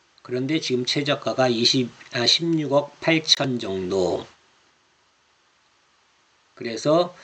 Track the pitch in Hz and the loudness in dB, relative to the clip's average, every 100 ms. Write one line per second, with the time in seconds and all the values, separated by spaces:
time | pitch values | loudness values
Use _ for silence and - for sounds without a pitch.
0 | _ _ - 123 135 156 - 123 123 147 | _ _ -8 -4 -2 -2 -2 -2 -2 -2
1 | 139 139 113 113 127 113 120 135 117 - | -2 -2 -2 0 2 2 2 2 0 -6
2 | - 120 120 - 165 160 147 139 143 - | -8 -2 0 2 2 0 2 0 0 -4
3 | - 160 156 - 135 120 107 95 92 98 | 0 2 2 0 0 -2 -4 -4 0 0
4 | 87 92 - _ _ _ _ _ _ _ | 2 0 -6 _ _ _ _ _ _ _
5 | _ _ _ _ _ _ _ _ _ _ | _ _ _ _ _ _ _ _ _ _
6 | _ _ _ _ _ - 120 110 143 160 | _ _ _ _ _ -12 -10 -4 2 2
7 | 175 - | 2 -6